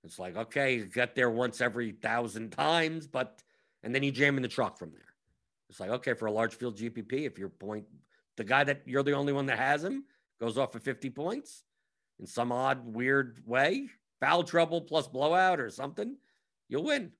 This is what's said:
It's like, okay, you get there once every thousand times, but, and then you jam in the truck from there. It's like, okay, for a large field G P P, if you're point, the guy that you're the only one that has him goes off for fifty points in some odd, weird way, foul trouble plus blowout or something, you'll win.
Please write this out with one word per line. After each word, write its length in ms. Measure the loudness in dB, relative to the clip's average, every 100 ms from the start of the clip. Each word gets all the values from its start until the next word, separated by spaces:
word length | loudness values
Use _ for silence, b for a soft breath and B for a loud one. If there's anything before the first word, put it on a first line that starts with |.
It's 160 | -18 -12
like, 160 | -8 -8
okay, 400 | -4 0 2 0
you 80 | -2
get 280 | 0 0
there 160 | 2 2
once 300 | 2 0 0
every 300 | -2 0 -6
thousand 600 | -4 -2 0 -2 -6 -8
times, 540 | -2 2 2 2 -4 -6
but, 340 | -4 -4 -8 _ _ _ _
and 100 | -4
then 120 | 0
you 80 | 0
jam 240 | 2 2 2
in 60 |
the 60 | -2
truck 300 | -2 -2 -4
from 140 | -16
there. 100 | -16 -20 _ _ _ _ _ _
It's 120 | -10
like, 100 | -4
okay, 240 | -2 -2
for 120 | -2 0
a 60 |
large 220 | 2 0
field 220 | 0 -6 -4
G 120 | -8
P 140 | -8
P, 220 | -4 -4
if 140 | -4 -6
you're 100 | -10
point, 380 | _ -8 -8 -10 -20 _ _ _ -10
the 80 |
guy 180 | 2 2
that 200 | 4 0 -2
you're 160 | 0
the 120 | 2
only 180 | 2 2
one 140 | 0 0
that 120 | 0
has 240 | 2 2
him 220 | 0 -6 -8 b b _
goes 200 | -2 0
off 140 | -2
for 60 | -2
fifty 320 | -6 -4 -6
points 540 | -6 -4 -6 -10 -20 _ _ _ _ _ -18
in 60 | -8
some 260 | -4 0
odd, 340 | 0 0 0 -4
weird 540 | -2 2 2 2 -8 -2
way, 420 | 2 2 2 -6 -14 _ _
foul 240 | 4 4
trouble 360 | 4 4 4 2
plus 280 | 0 0 0
blowout 520 | 0 4 6 4 2
or 100 | -2
something, 460 | -6 -8 -6 -8 -8 _ _ _ _ _
you'll 160 | -2
win. 260 | 0 -2 -2